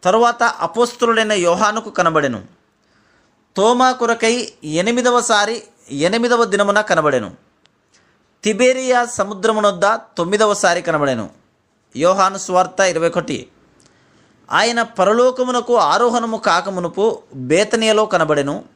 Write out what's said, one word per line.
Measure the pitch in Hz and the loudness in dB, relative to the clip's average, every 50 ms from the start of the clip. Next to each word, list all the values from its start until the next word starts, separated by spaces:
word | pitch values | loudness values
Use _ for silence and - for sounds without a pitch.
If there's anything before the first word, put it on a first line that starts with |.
| - | 2
తరువాత | 180 190 226 240 233 240 233 233 | 2 2 4 4 2 2 0 -2
అపోస్తలుడైన | 233 - - - 165 - 220 240 240 - - - 233 226 220 226 214 | -2 -2 -2 -6 -6 0 0 -2 -2 0 -2 0 0 2 2 0 0
యోహానుకు | 214 202 175 175 170 180 214 208 214 226 220 220 | 0 0 2 2 2 2 0 0 0 -2 -8 -8
కనబడెను. | - - 180 170 160 156 147 139 120 101 98 - _ _ _ _ _ _ _ _ _ _ _ _ _ _ _ _ _ _ _ _ _ - | -4 0 0 2 2 0 0 0 -4 -6 -12 -16 _ _ _ _ _ _ _ _ _ _ _ _ _ _ _ _ _ _ _ _ _ 0
తోమా | 196 220 247 247 254 254 | 2 2 4 4 2 2
కొరకై | 254 247 247 226 233 226 226 226 233 240 254 - - _ - | 2 0 0 -2 -2 0 0 -2 0 -2 -4 -8 -12 _ -12
ఎనిమిదవసారి | 151 151 165 180 214 240 240 247 247 247 240 233 - 226 208 208 208 226 233 - - _ _ _ - | -6 -4 -2 -2 0 -2 0 0 2 2 0 0 2 0 0 0 0 -4 -8 -10 -16 _ _ _ -12
ఎనిమిదవ | 123 143 147 175 196 233 233 240 240 233 233 | -6 -2 -2 0 0 0 0 0 2 2 0
దినమున | 214 185 202 202 202 202 208 | 0 0 0 0 2 0 0
కనబడెను. | 214 214 196 165 156 151 143 127 110 98 95 - _ _ _ _ _ _ _ _ _ _ _ _ _ _ _ _ _ _ _ _ - | 0 0 0 0 2 2 0 0 -2 -4 -14 -18 _ _ _ _ _ _ _ _ _ _ _ _ _ _ _ _ _ _ _ _ -4
తిబేరియా | 214 214 196 247 254 262 254 262 254 254 247 240 | -4 0 2 2 2 2 0 0 0 0 0 0
సముద్రమునొద్ద | 233 - - 196 196 208 196 185 226 220 214 208 208 196 175 180 196 220 226 - - _ - | -2 -4 -6 -6 -6 -6 -4 -2 0 0 2 0 0 0 2 0 0 0 0 -6 -12 _ -6
తొమ్మిదవసారి | 170 170 196 208 220 214 208 202 - 185 170 175 | -4 -2 0 2 2 2 2 2 2 0 0 0
కనబడెను. | 165 170 160 151 147 139 131 117 107 - - _ _ _ _ _ _ _ _ _ _ _ _ 127 | -2 -2 -2 0 0 0 -2 -2 -6 -10 -14 _ _ _ _ _ _ _ _ _ _ _ _ 0
యోహాను | 147 175 190 196 190 190 196 196 | 2 2 2 4 2 0 0 -4
సువార్త | - - 190 180 185 180 - - | -8 -2 2 2 2 0 0 0
ఇరవై | 196 185 175 160 165 170 | 0 2 2 0 -2 0
ఒకటి. | 170 175 156 - 147 110 123 - _ _ _ _ _ _ _ _ _ _ _ _ _ _ _ _ _ _ _ _ | -2 -2 -4 -4 -8 -8 -8 -14 _ _ _ _ _ _ _ _ _ _ _ _ _ _ _ _ _ _ _ _
ఆయన | - 156 202 233 240 233 | 0 0 0 2 0 -2
పరలోకమునకు | 233 226 - - 185 190 214 233 247 254 254 254 254 247 247 247 233 233 240 233 | -4 -4 -2 0 2 2 4 4 2 2 2 0 -4 -2 -2 -4 -2 0 2 2
ఆరోహణము | 180 143 156 202 240 247 226 240 233 233 220 220 | 4 2 2 2 2 2 0 0 -2 -4 -6 -4
కాకమునుపు | - 202 170 175 180 190 196 185 175 170 - - 202 226 202 - - _ - | 0 0 0 0 0 -2 -6 -6 -6 -6 -4 0 -2 0 -2 -2 -10 _ -14
బేతనియలో | 135 127 127 147 175 - - - 226 226 220 214 208 214 | -12 -4 0 2 2 2 2 0 0 2 2 2 2 2
కనబడెను. | 214 214 175 160 151 151 147 143 139 147 185 - - _ | 0 0 0 0 2 0 0 0 -2 -4 -8 -10 -18 _